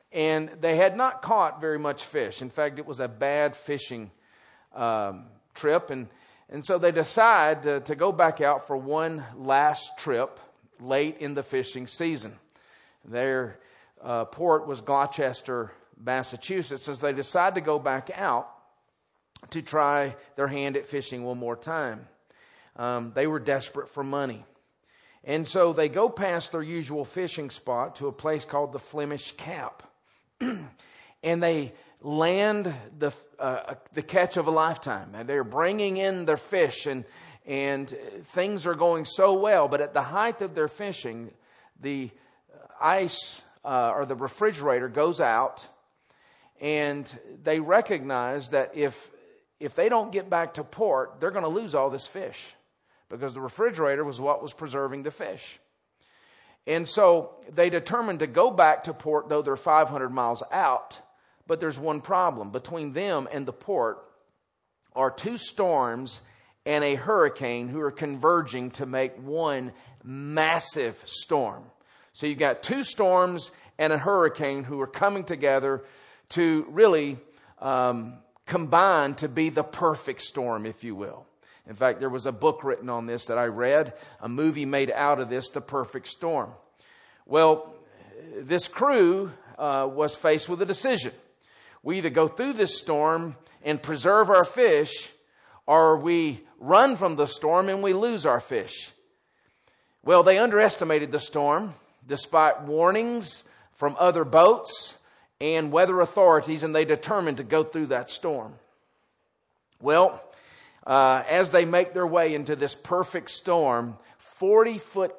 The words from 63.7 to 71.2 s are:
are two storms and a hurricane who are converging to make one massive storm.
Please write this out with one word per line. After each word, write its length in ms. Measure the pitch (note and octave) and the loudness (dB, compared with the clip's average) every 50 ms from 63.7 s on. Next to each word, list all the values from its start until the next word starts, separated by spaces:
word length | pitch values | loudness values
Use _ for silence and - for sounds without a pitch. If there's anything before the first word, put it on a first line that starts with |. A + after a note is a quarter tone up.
| G3 D3+ A#2 A2+ G#2 - - - _ _ _ _ _ _ _ _ _ _ _ _ _ _ _ _ - | -2 -2 -2 -2 -4 -6 -14 -20 _ _ _ _ _ _ _ _ _ _ _ _ _ _ _ _ -4
are 160 | C3 C3+ B2+ | -2 -2 -2
two 260 | B2+ - - G#3+ A#3+ A3+ | -2 -4 -8 -8 -8 -8
storms 800 | - - - - G3 F3+ E3 C#3+ B2+ A#2+ A2+ B2+ C3 B2 - - - _ _ _ _ _ _ _ - | -10 -8 -4 -2 0 2 2 2 0 0 -2 -6 -8 -10 -14 -16 -20 _ _ _ _ _ _ _ -4
and 160 | D3 D3 D3+ | -2 0 0
a 140 | D3 C#3+ C#3 | 2 0 0
hurricane 720 | B2+ B2 G3 A3 G3 D#3+ C#3+ - - C#3 A#2+ A#2+ A#2+ A#2+ B2 | -2 0 0 4 4 4 2 2 -2 -6 -4 -4 -4 -6 -8
who 120 | C3 D#3 | -6 -4
are 100 | D3+ C#3+ | -4 -6
converging 800 | C3+ - D#3+ D3 C#3 C3 C3 E3+ F3 E3+ D#3 A#2+ A#2+ B2+ B2 B2+ | -4 -6 -8 -8 -4 2 4 4 4 4 2 -2 -6 -8 -8 -8
to 120 | - - C#3+ | -8 -10 -8
make 320 | B2+ B2+ C3 C3 C3 - | -4 -2 -2 -2 -2 -4
one 540 | - C3 C3+ D3+ E3 E3 D3+ C#3+ C3 B2+ B2 G#2 - - - - _ | -10 -10 -8 -4 -2 -2 -2 -2 -4 -6 -10 -14 -18 -20 -20 -20 _
massive 960 | - B2 C3 C#3 C#3+ D3 D3+ D#3+ D#3 D#3+ E3 E3+ - - - D#3 B2+ A2+ G#2+ - - | -16 -14 -12 -12 -8 -4 0 0 2 2 2 0 -2 -6 -6 -4 -4 -4 -6 -10 -14
storm. 560 | - - - | -14 -12 -10